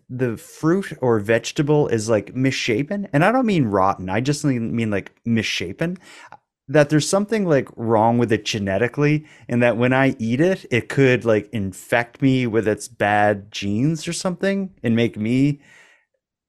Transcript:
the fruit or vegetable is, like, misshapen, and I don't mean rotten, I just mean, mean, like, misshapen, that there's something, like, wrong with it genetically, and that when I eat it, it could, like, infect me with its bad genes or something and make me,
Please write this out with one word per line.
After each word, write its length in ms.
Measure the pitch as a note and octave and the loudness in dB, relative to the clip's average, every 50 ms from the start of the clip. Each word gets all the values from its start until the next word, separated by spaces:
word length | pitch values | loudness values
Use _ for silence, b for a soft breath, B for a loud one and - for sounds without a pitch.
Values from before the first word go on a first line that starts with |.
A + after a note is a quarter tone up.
| _ - | _ -12
the 260 | B2+ B2 C3 A#2+ A2 | -6 -4 -4 -4 -4
fruit 540 | - - - - - - D#3+ F3 G3+ F#3+ - D3+ - | -6 -10 -16 -10 -4 0 0 0 0 -2 -6 -8 -2
or 180 | B2+ B2 A#2 G#2+ | 0 2 2 2
vegetable 680 | G2+ G#2+ A2+ A#2 - - - - D#3 D3+ D3+ D3 C#3+ | 2 2 0 0 0 -2 -4 -2 0 2 2 2 2
is, 220 | - A#2 A2+ G#2+ A2+ | 2 0 -2 0 0
like, 260 | A2+ G#2 F#2+ - - | 0 0 0 -2 -4
misshapen, 720 | B2+ C3 C3+ C3 - - C3 A2 A2+ C#3+ - G3+ G#3 G3 - - | -2 0 0 0 -2 -2 -2 -2 -2 -2 -4 -6 -6 -6 -4 -2
and 100 | D3 F3 | 0 2
I 80 | G#3 | 2
don't 140 | A#3+ C4+ B3+ | 2 2 2
mean 200 | A3 G3 D#3+ B2+ | 2 2 2 2
rotten, 440 | G#2 G2 F#2+ F#2 G2 F#2+ - F#2 F#2 | 2 2 2 4 2 2 -2 -4 -4
I 120 | F#2+ A#2 | -4 -2
just 220 | B2+ D3 D3 - - | 0 -2 -2 -2 -2
mean, 320 | C#3+ B2+ A#2 A2+ F#2 F2+ | -2 -2 -2 -2 -4 -2
mean, 140 | A#2 A2+ G#2+ | -2 -2 -2
like, 220 | G2+ F#2+ F2 - _ _ - | -2 -4 -4 -8 _ _ -4
misshapen, 720 | A#2 A2+ A2+ G2+ - - - F#2+ E2+ G2 - E3 F3 F#3 - B B B B B B B B _ _ _ _ _ | 0 0 0 0 -2 -4 -6 -6 -8 -6 -6 -6 -6 -6 -8 B B B B B B B B _ _ _ _ _
that 220 | - C3+ D3+ D3 - | 0 2 2 4 4
there's 180 | D3+ D3 D3 | 2 0 2
something, 380 | - G3 G3 G3+ G3+ A3+ G#3+ G3 | 2 0 0 0 0 -2 -2 0
like, 240 | E3+ D3+ C3 A2 - - | 2 2 2 0 -2 -6
wrong 420 | - A#2 A2+ A#2 G#2 A2 A#2 A#2+ | -6 -2 2 2 4 4 4 2
with 140 | A#2+ A#2+ A2 | 2 2 2
it 140 | A2+ G2 - | 0 0 -2
genetically, 800 | - - G#2+ G2+ G2 F#2+ G2 A#2+ A2+ - C#3+ D3 D3 D3+ D3+ D3+ B B B B | -2 -6 -4 -2 -2 0 0 0 0 0 0 0 0 0 -2 -4 B B B B
and 140 | B C3 A#2+ | B -2 0
that 160 | A#2+ A#2+ A2 | 2 2 2
when 160 | A2+ A#2+ B2 C3 | 2 0 2 2
I 220 | C3 C3+ C3+ C3 - | 2 2 0 0 -2
eat 220 | A2+ A2+ A#2+ C3 | -4 -2 0 0
it, 240 | E3 F#3 F#3+ - - - | 2 0 0 -2 -4 -2
it 180 | B2+ A2+ - - | -2 -2 -2 0
could, 360 | - C#3 C3+ B2+ B2+ A2+ A2 | 2 4 4 4 4 2 2
like, 220 | A2+ A2 G#2 G2+ - - | 2 2 2 0 -2 -6
infect 680 | A2 G2 F#2+ F2+ - - - B2 A#2 A#2+ - - - | -6 -6 -6 -8 -10 -6 -2 0 0 0 -2 -4 -2
me 260 | C#3 C3+ C3 B2+ B2+ | 0 2 2 2 0
with 200 | A#2 G2+ A#2 G2 | 0 0 0 0
its 200 | G#2+ G#2+ G#2 - | 0 -2 -2 -6
bad 640 | - - - G#2 G#2 G#2 G#2 G#2 G#2 G#2+ G2+ G2+ G#2 | -10 -6 -2 0 2 2 4 2 2 2 0 -6 -12
genes 560 | - - G2 G2+ G#2 A2 C3+ D#3 E3 D#3 - | -12 -8 -6 -4 -2 0 0 -2 -2 -4 -6
or 60 | E3+ E3 | -8 -8
something 600 | - - F#3 F3 - F#3+ G3 G3 G3 F#3+ F#3 - _ | -6 -6 -6 -6 -4 -4 -4 -2 -4 -6 -8 -10 _
and 140 | - A#2+ A2+ | -2 0 0
make 200 | A#2 A#2+ A2+ - | 2 0 0 -2
me, 460 | G#2 G#2+ A2+ B2 C3 C#3 D3 C#3+ - b b b b b b b b b b b b _ _ _ _ _ | -4 -4 0 0 2 2 2 0 -2 b b b b b b b b b b b b _ _ _ _ _